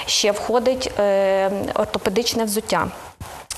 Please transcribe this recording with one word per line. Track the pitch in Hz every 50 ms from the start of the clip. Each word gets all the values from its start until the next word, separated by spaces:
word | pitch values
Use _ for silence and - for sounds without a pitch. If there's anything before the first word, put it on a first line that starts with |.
| -
ще | - - - - - 233
входить, | - - - 220 247 233 254 262 254 254 - - -
е, | 202 202 196 196 196 190 190 190 190 190 202 196 208 - -
ортопедичне | - 214 208 - 202 - 220 190 208 240 240 - 233 226
взуття. | 214 202 214 214 - - 170 - 185 - - - - - - - - - - - - -